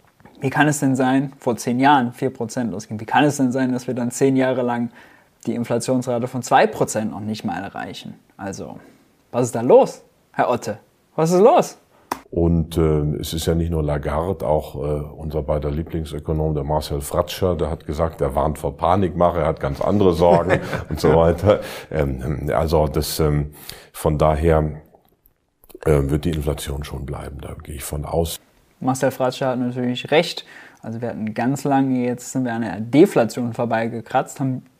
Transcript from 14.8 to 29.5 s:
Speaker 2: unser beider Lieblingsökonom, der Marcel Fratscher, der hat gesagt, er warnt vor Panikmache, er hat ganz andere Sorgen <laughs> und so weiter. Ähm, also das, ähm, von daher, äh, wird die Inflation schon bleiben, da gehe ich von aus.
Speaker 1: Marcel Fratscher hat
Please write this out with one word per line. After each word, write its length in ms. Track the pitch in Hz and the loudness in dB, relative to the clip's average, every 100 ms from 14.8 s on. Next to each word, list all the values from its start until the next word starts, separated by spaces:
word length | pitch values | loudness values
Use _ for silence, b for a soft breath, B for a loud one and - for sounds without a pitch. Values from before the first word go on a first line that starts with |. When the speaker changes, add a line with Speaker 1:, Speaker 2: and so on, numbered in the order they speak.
| 73 73 73 - | -4 -4 -6 -10
Speaker 2:
unser 260 | 78 76 | -6 -4
beider 260 | 71 76 73 | -2 -2 -2
Lieblingsökonom, 840 | 73 82 85 78 82 76 78 78 76 | -4 -4 -6 -6 -8 -4 -2 0 -2
der 80 | |
Marcel 360 | 71 76 - 71 | -2 -2 -2 -6
Fratscher, 540 | 73 80 87 - 92 85 | -2 -2 -2 0 0 0
der 140 | 78 | -2
hat 160 | 78 - | -4 -6
gesagt, 360 | 78 82 - | -2 -2 -2
er 120 | 71 | -2
warnt 240 | 71 73 76 | 0 -2 -2
vor 180 | 76 71 | -6 -2
Panikmache, 640 | 82 95 92 85 87 82 | 2 2 0 2 2 2
er 40 | 76 | 0
hat 140 | 78 | -2
ganz 200 | 73 69 | -4 -2
andere 340 | - 104 95 | 0 4 4
Sorgen 460 | 82 87 85 85 - - | 6 6 6 4 0 -2
<laughs> 160 | - - | -8 -6
und 100 | 80 | 0
so 160 | 85 80 | 4 6
weiter. 440 | 82 85 92 85 B B - | 4 4 4 4 B B -6
Ähm, 580 | 78 71 65 78 71 71 | -2 -2 -2 -4 -4 -2
also 360 | 60 80 80 76 | -2 2 2 2
das, 320 | 65 78 - | 0 -2 0
ähm, 320 | 78 73 73 B B B B | 0 0 -2 B B B B
von 260 | - 82 76 | -4 -2 2
daher, 640 | 78 76 82 78 76 73 - _ _ _ _ _ _ _ - - 73 | 2 4 4 2 2 -6 -16 _ _ _ _ _ _ _ -20 -4 2
äh, 240 | 71 69 | 2 2
wird 160 | 76 85 | 0 -2
die 60 | |
Inflation 520 | 78 73 71 - 69 | -2 -2 -4 -6 -8
schon 220 | 73 67 67 | -8 -10 -10
bleiben, 320 | 71 69 69 | -10 -12 -12
da 140 | - - | -12 -14
gehe 140 | - 76 | -14 -12
ich 80 | |
von 200 | - 73 | -8 -8
aus. 360 | 73 80 85 - _ _ _ - | -2 -2 -2 -4 _ _ _ -6
Speaker 1:
Marcel 320 | 135 127 135 | -4 0 0
Fratscher 380 | 127 127 - | 0 -2 0
hat 100 | 135 | -2